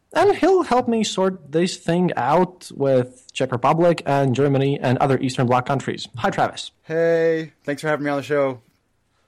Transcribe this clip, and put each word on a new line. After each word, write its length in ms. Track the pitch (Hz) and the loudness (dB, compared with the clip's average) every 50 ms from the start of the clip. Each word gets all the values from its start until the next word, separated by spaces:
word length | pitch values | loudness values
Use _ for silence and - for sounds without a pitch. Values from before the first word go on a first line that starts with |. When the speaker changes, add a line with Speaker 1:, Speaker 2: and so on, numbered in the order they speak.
| _ _ | _ _
Speaker 1:
And 220 | - 311 359 415 381 | -2 2 2 2 2
he'll 300 | - 294 349 392 370 302 | 2 4 4 4 4 2
help 240 | - - 254 247 240 | 2 0 0 2 0
me 160 | 233 226 208 | 0 -2 -2
sort 480 | - - 190 190 190 185 185 - 139 | -2 -2 -2 -2 -2 -2 -6 -8 -4
this 240 | 139 165 180 180 - | -2 0 0 -2 -4
thing 340 | - - - 165 175 185 170 - | -6 -2 0 0 2 2 0 0
out 520 | 123 120 131 156 175 180 175 - - - - - | 0 0 2 2 2 2 0 -4 -12 -20 -12 -6
with 560 | - 139 135 135 127 123 127 - - _ - | -2 0 2 2 2 2 0 -6 -20 _ -10
Czech 200 | - - 135 127 | -6 -4 -4 -4
Republic 500 | 127 117 - 135 156 160 175 175 165 165 - | -2 0 0 2 2 4 4 2 2 0 0
and 300 | - 139 139 139 135 120 | 0 0 2 2 0 0
Germany 420 | 127 143 143 139 131 135 139 139 - | 2 2 2 2 2 0 0 -2 -2
and 180 | - 131 123 - | 0 0 0 2
other 180 | - 139 131 123 | 2 0 0 0
Eastern 260 | 135 127 - - 127 | -2 -4 -2 -2 0
Bloc 200 | 120 123 123 123 | 2 2 0 0
countries. 420 | - 143 135 - - - - - - - | -2 -4 -4 -4 -6 -8 -8 -10 -14 -8
Hi, 140 | 113 - 196 | -4 -4 -2
Travis. 420 | - - 131 107 - - - - _ _ | 0 0 -2 -2 -4 -8 -14 -16 _ _
Speaker 2:
Hey, 680 | _ - 160 165 165 165 165 165 165 165 165 160 160 147 _ _ | _ -6 -2 0 0 2 2 2 2 0 0 -2 -4 -8 _ _
thanks 180 | - - 143 135 | -10 -10 -8 -6
for 60 | - | -4
having 200 | 156 151 139 147 | -4 -2 -2 -2
me 40 | 147 | -2
on 60 | 143 | -4
the 80 | 139 127 | -4 -4
show. 360 | 120 147 143 139 135 127 117 _ _ _ _ _ _ _ _ _ _ _ _ _ | -2 0 0 0 0 -2 -6 _ _ _ _ _ _ _ _ _ _ _ _ _